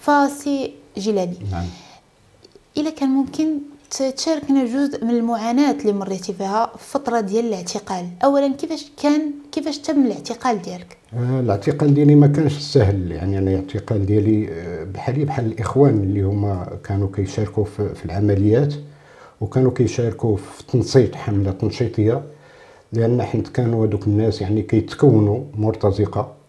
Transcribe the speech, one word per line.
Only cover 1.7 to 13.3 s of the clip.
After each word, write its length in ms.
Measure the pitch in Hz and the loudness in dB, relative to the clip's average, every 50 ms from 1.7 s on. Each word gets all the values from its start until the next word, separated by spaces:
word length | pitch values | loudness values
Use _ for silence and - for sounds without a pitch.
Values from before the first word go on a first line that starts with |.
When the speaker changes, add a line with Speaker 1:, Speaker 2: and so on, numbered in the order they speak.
| 87 - - - - - _ _ _ _ _ _ _ _ _ - _ - _ _ _ | -10 -14 -20 -20 -20 -20 _ _ _ _ _ _ _ _ _ -20 _ -20 _ _ _
Speaker 1:
إلا 140 | - 302 320 | -4 -4 -4
كان 180 | 311 - 285 269 | -4 -2 -2 0
ممكن 500 | 262 269 269 262 - - 311 311 311 285 285 - - - _ _ | 2 0 0 -2 -2 -2 -2 -2 -2 -4 -6 -12 -18 -20 _ _
ت-، 120 | - - 269 | -6 -4 -4
تشاركنا 640 | 269 262 269 - 330 320 302 294 - 277 277 262 | -4 -4 -4 -2 -2 -2 -2 0 2 2 2 2
جزء 400 | 233 226 269 285 277 285 - 220 | 0 0 -2 -2 -2 -2 -4 -2
من 60 | 226 | 0
المعاناة 640 | 240 240 226 233 233 220 214 233 240 262 294 277 - | 0 0 0 0 -2 -2 -2 0 2 2 2 2 0
اللي 200 | 285 - 214 202 | 0 0 0 0
مريتي 400 | 202 190 190 196 185 - - 190 | 0 -2 -4 -6 -6 -6 -8 -6
فيها 340 | 175 196 190 196 214 233 | -6 -4 -2 0 0 0
في 300 | 233 - 220 - - - | 0 -4 -10 -20 -6 -6
الفترة 240 | 277 285 254 240 233 | -4 -4 0 -2 -2
ديال 240 | 214 190 190 226 233 | -2 0 -2 -2 0
الاعتقال. 600 | 233 214 180 175 175 - 208 202 - 196 185 175 180 175 - - | 0 -4 -4 -6 -8 -8 -8 -6 -6 -8 -6 -6 -10 -6 0 2
أولًا 280 | 277 277 277 277 277 269 | 2 4 4 2 0 -2
كيفاش 300 | 285 - 320 320 302 - - _ - - | -4 -6 -8 -8 -8 -10 -16 _ -4 0
كان، 280 | 294 294 302 311 302 285 - - - - | 2 2 2 0 -2 -6 -10 -14 -8 -8
كيفاش 260 | 330 285 - 294 - | -6 -6 -6 -8 -6
تم 280 | - - 311 285 269 | -4 -2 2 2 2
الاعتقال 560 | 233 202 - - - 233 - - 262 233 202 170 | 2 0 -4 -8 -10 -12 -4 -2 -2 -2 -2 -4
ديالك؟ 340 | 185 180 180 180 - - _ _ _ - | -8 -12 -12 -14 -18 -20 _ _ _ -6
Speaker 2:
آه، 260 | 117 123 123 127 131 | -4 -2 0 0 0
الاعتقال 540 | 123 113 101 104 - - 143 147 156 147 143 | 2 2 0 0 0 -2 0 2 4 4 6
ديالي 200 | 143 147 143 147 | 6 8 8 8
ما 120 | 147 143 | 8 8
كانش 320 | 139 143 151 160 139 - - | 8 6 4 2 0 0 -2
سهل، 540 | - - - 143 110 98 101 95 90 87 82 | -8 2 4 4 4 4 2 0 -2 -4 -6
يعني 260 | 80 92 95 | -4 -4 -4